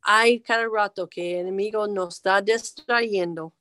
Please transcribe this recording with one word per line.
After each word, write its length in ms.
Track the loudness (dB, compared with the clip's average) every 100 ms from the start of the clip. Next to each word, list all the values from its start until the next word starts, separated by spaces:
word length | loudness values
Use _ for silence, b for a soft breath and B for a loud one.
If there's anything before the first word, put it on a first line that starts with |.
Hay 380 | 2 4 6 4
cada 260 | 2 -2 0
rato 400 | 0 -2 -4 -10
que 260 | -6 -6 -4
el 60 | -4
enemigo 400 | -4 -2 -2 -2
nos 300 | -2 -4 -4
está 260 | 0 2
distrayendo 1120 | 2 0 -2 -12 -2 -2 0 -2 -2 -4 -10 -16